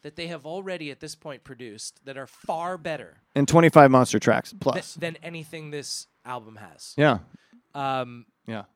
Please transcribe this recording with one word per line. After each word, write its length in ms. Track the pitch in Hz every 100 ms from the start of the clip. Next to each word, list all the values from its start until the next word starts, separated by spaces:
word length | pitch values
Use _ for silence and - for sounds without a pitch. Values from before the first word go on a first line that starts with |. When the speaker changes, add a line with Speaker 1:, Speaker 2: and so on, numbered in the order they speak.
Speaker 1:
that 140 | 147 156
they 100 | 170
have 180 | 165
already 460 | 139 175 190 180 151
at 80 | 131
this 160 | 156
point 300 | 151 160 131
produced 560 | - 127 123 107 - _ 135
that 100 | 135
are 80 | 131
far 500 | _ - 170 170 185
better 420 | 165 151 95 _ _ -
Speaker 2:
And 100 | 143
twenty-five 420 | 165 165 156 143
Monster 300 | 131 127 113
tracks 320 | - 110 -
Speaker 1:
th-, 100 | 202
Speaker 2:
plus. 340 | 139 156 -
Speaker 1:
than 220 | - 165 165
anything 480 | 160 170 156 165 156
this 380 | 147 131 - - _
album 320 | 123 127 110 110
has. 360 | 101 78 - -
Speaker 2:
Yeah. 220 | 147 113 - - _ _ _
Speaker 1:
Um, 540 | 143 139 135 123 120 117 _ -
Speaker 2:
Yeah. 160 | 110 101